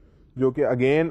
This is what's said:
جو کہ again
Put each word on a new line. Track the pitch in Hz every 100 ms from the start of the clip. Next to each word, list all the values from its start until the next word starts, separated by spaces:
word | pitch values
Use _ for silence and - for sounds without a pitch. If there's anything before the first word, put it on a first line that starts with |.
| - _ - -
جو | 131
کہ | 131 131
again | 127 127 151 165